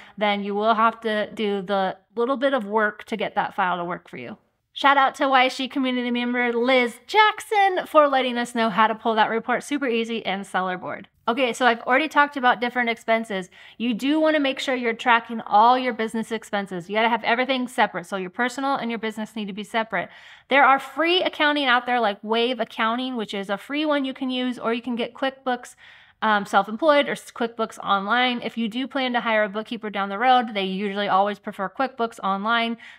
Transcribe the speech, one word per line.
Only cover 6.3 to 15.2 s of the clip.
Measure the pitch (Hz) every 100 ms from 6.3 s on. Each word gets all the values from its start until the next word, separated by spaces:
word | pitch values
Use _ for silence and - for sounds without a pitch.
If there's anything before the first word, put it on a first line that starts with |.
| 247 240
Liz | 240 240 262 240 - -
Jackson | 415 427 415 - 427 392 359 -
for | 311 294
letting | 262 254 240
us | 240 240
know | 226
how | 185 220
to | 220
pull | 240 220
that | 214
report | 226 226 226
super | - 285 269
easy | 226 226 226
in | - 190
Seller | 196 190 185 180
Board. | 147 135 202 _ -
Okay, | 240 254
so | 226 247
I've | 226
already | - 254 311
talked | 302 285 285
about | 247 226
different | 240 247 233
expenses. | 226 - 226 226 196 185 - - -
You | 233
do | 214 269 311
wanna | 311 311
make | 277 269
sure | - 254
you're | 240
tracking | 226 262 233